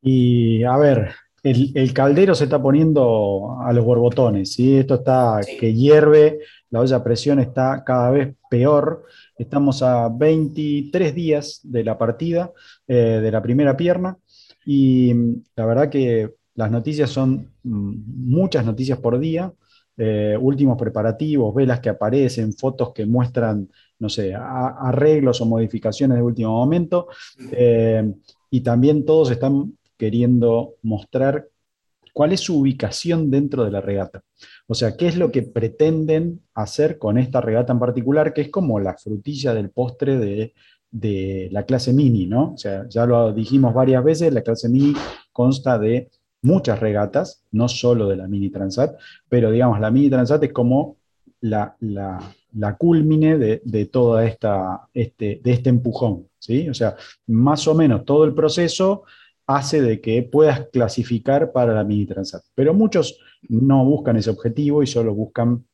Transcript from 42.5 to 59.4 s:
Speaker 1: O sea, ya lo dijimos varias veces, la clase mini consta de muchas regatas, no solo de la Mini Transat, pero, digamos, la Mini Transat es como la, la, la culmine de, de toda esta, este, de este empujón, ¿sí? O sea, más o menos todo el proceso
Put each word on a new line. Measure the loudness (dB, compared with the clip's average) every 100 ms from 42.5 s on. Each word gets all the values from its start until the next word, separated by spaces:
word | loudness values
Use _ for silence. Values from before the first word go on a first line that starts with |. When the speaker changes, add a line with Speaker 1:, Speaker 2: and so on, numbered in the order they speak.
Speaker 1:
O | -6
sea, | -8 -8 -6
ya | -2
lo | 0 2 0
dijimos | -2 -2 0 2
varias | 2 2 2
veces, | 2 2 0
la | 0
clase | -2 -4 0
mini | 2 2 0 -8 -16 _
consta | -2 0 0 0 0
de | 0 -2 -6 _ _ _
muchas | 2 2 0 -2
regatas, | -2 -2 -2 -2 -4 -10 _
no | -2 -2
solo | 0 0 2 0
de | -2
la | -4
Mini | -6 -6
Transat, | -6 -6 -2 -4 -4 -20 -20 _
pero, | 0 2
digamos, | 2 2 2
la | 0
Mini | 2 2
Transat | 2 2 0
es | 0
como | 0 0 0 -2 -10 _ _ _ _
la, | -6 -4 -6 _
la, | -10 -8 -10 -10 -14 -20 _
la | -6 -6 -2
culmine | 2 2 2 2 2 2
de, | 0 -2
de | -4 -4 -2
toda | 0 2 2 0
esta, | -2 -4 -4 -4 -8 _
este, | -6 -6 _ -8 -4
de | -2
este | 0 2
empujón, | 2 0 -2 -4 -4 -10 _
¿sí? | -4 -4 -2
O |
sea, | -4 -4 -4 -20 -20 -2
más | 2 2 2 2
o |
menos | 4 4 2
todo | 2 2
el | 4
proceso | 2 0 0 -2 0 0 0 -8 _ _ _